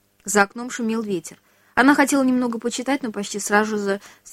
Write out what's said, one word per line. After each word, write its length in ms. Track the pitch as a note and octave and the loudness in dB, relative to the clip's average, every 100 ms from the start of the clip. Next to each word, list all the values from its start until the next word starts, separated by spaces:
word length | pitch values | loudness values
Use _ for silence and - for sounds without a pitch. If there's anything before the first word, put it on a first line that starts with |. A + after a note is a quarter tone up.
| _ _ | _ _
За 180 | - G3+ | -2 2
окном 280 | G3 A#3 B3 | 2 0 -12
шумел 320 | - A3+ A3+ | -6 -4 -2
ветер. 360 | G#3 F3+ - - _ _ _ | -4 -6 -6 -20 _ _ _
Она 200 | - C4 | 4 4
хотела 280 | D4 C#4 C#4 | 6 4 2
немного 360 | C4 B3+ B3 A#3 | 2 0 -2 -4
почитать, 440 | A#3+ - B3+ C#4 | -6 -6 -4 -4
но 80 | A#3 | -4
почти 280 | G3+ G3+ G#3 | -8 -8 -8
сразу 340 | - G#3 G#3+ | 2 2 2
же 60 | G#3 | -2
за-, 220 | G3+ G3 - - - | -2 -4 -8 -20 -20